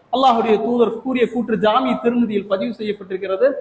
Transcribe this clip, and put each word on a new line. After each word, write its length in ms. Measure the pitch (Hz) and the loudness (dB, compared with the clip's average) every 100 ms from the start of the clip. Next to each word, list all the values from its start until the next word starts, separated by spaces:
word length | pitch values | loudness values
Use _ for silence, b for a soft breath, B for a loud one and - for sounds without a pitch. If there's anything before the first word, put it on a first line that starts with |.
| _ | _
அல்லாஹுடைய 500 | 254 269 226 226 202 | 2 4 4 2 2
தூதர் 380 | 240 240 214 - | 2 2 2 0
கூறிய 260 | 262 254 233 | -4 0 0
கூற்று 260 | 247 233 214 | -2 -2 0
ஜாமி 420 | 214 233 262 233 | 2 2 0 0
திருமதியில் 460 | 240 240 226 202 190 | 0 0 0 -2 -2
பதிவு 280 | 196 240 208 | -2 -4 -6
செய்யப்பட்டிருக்கிறது. 760 | 214 202 185 190 190 190 262 262 | -8 -8 -8 -8 -4 0 0 0